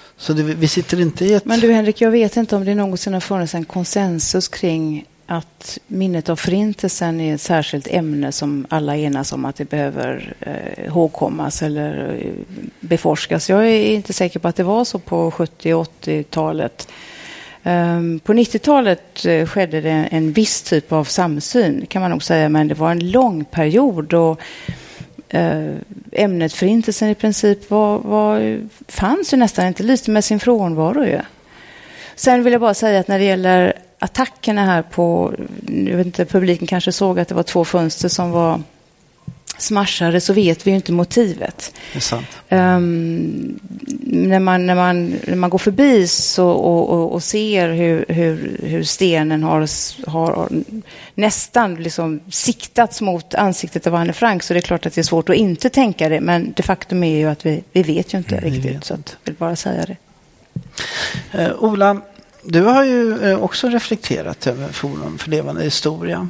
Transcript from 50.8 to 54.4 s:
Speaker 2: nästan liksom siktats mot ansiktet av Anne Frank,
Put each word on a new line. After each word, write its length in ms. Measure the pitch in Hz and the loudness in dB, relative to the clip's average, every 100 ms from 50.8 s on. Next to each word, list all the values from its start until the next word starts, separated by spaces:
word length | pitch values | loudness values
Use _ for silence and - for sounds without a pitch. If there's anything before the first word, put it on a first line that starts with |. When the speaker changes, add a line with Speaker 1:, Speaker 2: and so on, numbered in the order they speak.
| - - - - | -12 -20 -12 -2
Speaker 2:
nästan 600 | 214 - - 247 214 165 | 0 0 0 0 0 -2
liksom 440 | 165 165 165 151 175 | -6 -4 -4 -4 -6
siktats 720 | - - 233 - - 226 - | -2 -2 -2 -4 2 2 2
mot 340 | 202 175 - - | -2 -4 -4 0
ansiktet 520 | 202 180 170 165 175 | 0 0 -4 -4 0
av 80 | 170 | 0
Anne 180 | 170 | 0
Frank, 300 | 165 233 185 | 0 0 0